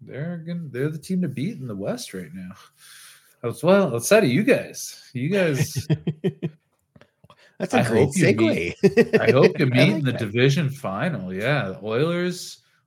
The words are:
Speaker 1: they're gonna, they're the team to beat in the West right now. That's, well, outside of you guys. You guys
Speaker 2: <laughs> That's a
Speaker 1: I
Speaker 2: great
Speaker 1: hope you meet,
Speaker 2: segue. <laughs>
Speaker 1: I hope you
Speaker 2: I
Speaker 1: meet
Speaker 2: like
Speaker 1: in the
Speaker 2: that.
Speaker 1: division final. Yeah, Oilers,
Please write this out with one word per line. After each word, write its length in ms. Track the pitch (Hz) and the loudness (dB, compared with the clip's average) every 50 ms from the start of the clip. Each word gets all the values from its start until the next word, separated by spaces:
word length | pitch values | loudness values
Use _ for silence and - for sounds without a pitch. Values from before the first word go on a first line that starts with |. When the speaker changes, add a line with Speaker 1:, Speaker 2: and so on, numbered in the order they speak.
Speaker 1:
they're 360 | 127 107 113 127 151 170 175 170 | -20 -16 -12 -10 -8 -8 -8 -10
gonna, 300 | 160 165 175 175 165 139 | -10 -8 -8 -8 -10 -10
they're 200 | - 123 135 156 | -6 -4 -4 -2
the 80 | 160 160 | -4 -6
team 240 | - - 190 185 185 | -6 -4 -2 -2 -2
to 40 | 143 | -2
beat 300 | 117 113 131 190 233 156 | -2 -4 -6 -6 -6 -8
in 100 | 131 123 | -10 -10
the 80 | 104 | -8
West 380 | 95 98 127 220 254 - - - | -6 -6 -6 -6 -6 -8 -12 -12
right 200 | 95 87 76 80 | -12 -12 -12 -14
now. 180 | 95 92 90 101 - - - _ _ - - - - - - - _ _ _ _ _ | -14 -14 -14 -16 -18 -20 -20 _ _ -20 -20 -20 -20 -20 -20 -20 _ _ _ _ _
That's, 220 | - 117 113 - - | -8 -8 -6 -2 2
well, 300 | 170 190 202 190 151 113 | 4 4 4 4 2 -2
outside 300 | 120 117 - 196 220 214 | -4 2 4 6 6 6
of 60 | 131 | 6
you 140 | 120 165 220 | 2 2 4
guys. 600 | 277 226 113 90 78 - - - - - - - - _ | 4 2 2 0 -6 -12 -14 -14 -14 -16 -18 -20 -12 _
You 160 | 123 127 156 | -6 -4 -2
guys 560 | 196 202 185 165 143 127 139 - - 131 - - | 0 0 0 0 0 0 -2 -2 -2 -8 -2 -2
Speaker 2:
<laughs> 60 | 151 151 - - 151 - - 190 - - - 147 - _ _ _ _ _ _ _ _ _ - _ _ _ _ _ _ _ _ _ _ _ | -4 -2 -2 -6 -8 -4 -6 -6 -6 -4 -8 -10 -10 _ _ _ _ _ _ _ _ _ -20 _ _ _ _ _ _ _ _ _ _ _
That's 140 | 196 185 - | -8 -2 0
a 60 | 247 | 0
Speaker 1:
I 40 | - 113 | 2 2
Speaker 2:
great 180 | 113 - - | 4 2 2
Speaker 1:
hope 100 | 139 - 190 | 2 4 2
you 80 | 160 175 208 | 4 4 4
meet, 400 | 107 113 - - 92 82 85 - - | 4 2 2 2 0 -2 -6 -4 2
Speaker 2:
segue. 380 | - 196 - - 143 - - 220 | 2 4 6 6 4 4 4 2
<laughs> 0 | |
Speaker 1:
I 100 | 110 110 | 2 4
hope 280 | 117 135 175 190 - - | 4 6 6 4 4 4
you 60 | 156 | 0
Speaker 2:
I 40 | 131 | 2
Speaker 1:
meet 100 | 120 127 | 4 4
Speaker 2:
like 100 | - 175 208 165 | 4 4 4 2
Speaker 1:
in 40 | 143 | -2
the 80 | 127 | -2
Speaker 2:
that. 80 | 117 104 | -2 -2
Speaker 1:
division 500 | 113 101 101 120 127 139 139 180 160 135 | -6 -4 0 2 4 4 4 2 0 -2
final. 640 | - - - 101 95 101 135 185 151 104 92 92 92 | -4 -6 -8 -8 -6 -4 -4 -4 -4 -6 -8 -8 -6
Yeah, 420 | 95 107 127 147 139 107 95 92 85 98 | -4 -2 0 0 0 -2 -4 -8 -8 -6
Oilers, 760 | 107 110 120 151 170 175 175 175 180 175 180 - - - - _ _ _ _ _ | -4 -2 0 0 0 0 -2 -2 -4 -6 -8 -12 -16 -18 -20 _ _ _ _ _